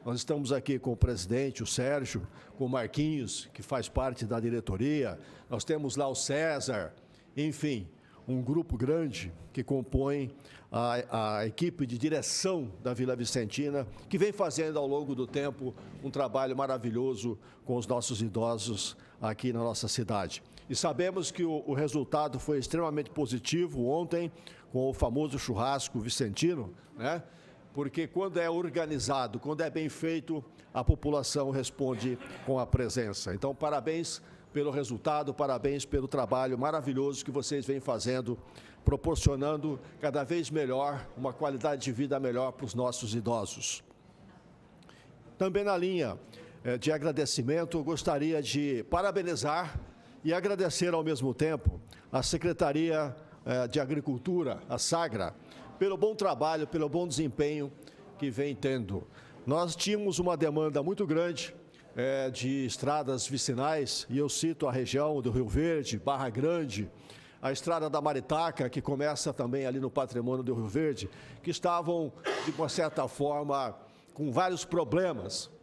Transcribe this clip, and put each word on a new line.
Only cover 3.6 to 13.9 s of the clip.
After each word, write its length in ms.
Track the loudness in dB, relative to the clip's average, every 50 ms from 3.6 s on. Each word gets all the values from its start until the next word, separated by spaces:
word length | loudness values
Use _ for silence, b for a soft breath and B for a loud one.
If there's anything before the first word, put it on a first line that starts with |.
faz 260 | -6 -2 -2 -2 -2 0
parte 380 | 0 0 0 0 -2 -4 -4
da 120 | -2 -2 0
diretoria, 800 | 0 0 0 0 -2 -2 -2 0 2 2 2 2 0 -2 -4 -8 B B B B B B
nós 160 | -6 -4 -2
temos 320 | -2 -2 0 -2 -2 -2
lá 120 | 0 -2 0
o 60 | 0
César, 800 | -2 -2 0 0 2 2 2 0 0 0 0 -2 -2 -2 -4 -8 B B B B B B B -4
enfim, 540 | -2 -2 -2 0 0 0 0 0 -2 -4 -8 -14 B B B B B B -2
um 140 | -2 0
grupo 340 | 0 2 0 0 0 0 0
grande 560 | 0 2 2 4 2 2 0 -2 -6 -8 -10 -10 -12 -18 -8
que 140 | -6 -6 -2
compõe 680 | 0 0 0 0 0 0 2 2 2 0 0 -2 -4 B B B B B B B B
a, 680 | -2 0 2 2 0 0 -2 -2 -2 0 0 0 0 0
a 80 | 0
equipe 400 | -2 0 0 0 0 2 -2 -2
de 100 | -2 0
direção 720 | 0 0 2 2 0 0 -2 -2 0 0 0 0 0 -2 -6 -8 -4
da 100 | -4 -4
Vila 240 | 0 0 0 0 0
Vicentina, 680 | 0 -2 0 0 0 0 0 -2 -2 -2 0 0 -2 -2 -4